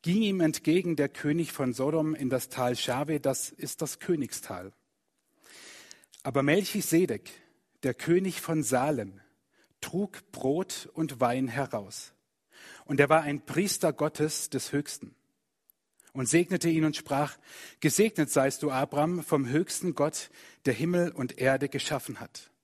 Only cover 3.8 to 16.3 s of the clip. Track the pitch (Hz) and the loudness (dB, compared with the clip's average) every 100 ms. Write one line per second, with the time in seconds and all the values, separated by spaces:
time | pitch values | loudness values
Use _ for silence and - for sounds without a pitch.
3.8 | 151 - - 165 120 - - 92 95 _ | -6 -6 -2 -2 -2 -8 -10 -12 -12 _
4.8 | _ _ _ _ _ _ - - - - | _ _ _ _ _ _ -20 -20 -20 -20
5.8 | - - _ - 143 135 139 175 196 - | -20 -20 _ -12 -2 2 4 4 2 -4
6.8 | - 165 175 104 - - _ _ _ _ | 2 2 4 -2 -8 -20 _ _ _ _
7.8 | 135 120 - 175 190 - - 160 139 127 | -4 -2 2 2 2 -4 -2 -2 2 2
8.8 | 143 139 98 98 _ _ _ _ _ _ | 2 0 -4 -12 _ _ _ _ _ _
9.8 | - 175 202 - _ - 131 151 185 - | -6 -4 -4 -8 _ -6 -2 -2 -4 -8
10.8 | - - 160 123 123 127 131 117 135 113 | -10 -6 -4 0 0 2 -2 -4 -4 -6
11.8 | 95 - - _ _ _ _ - - - | -8 -16 -18 _ _ _ _ -20 -20 -20
12.8 | - 139 143 160 147 143 - 160 196 - | -4 4 6 6 4 -6 -2 0 0 2
13.8 | 170 147 151 - 156 - - 131 - 143 | 0 2 -2 0 -2 -2 -4 -4 -2 -4
14.8 | 147 - - _ _ _ _ _ _ _ | -4 -10 -14 _ _ _ _ _ _ _
15.8 | _ _ _ 135 120 | _ _ _ -6 2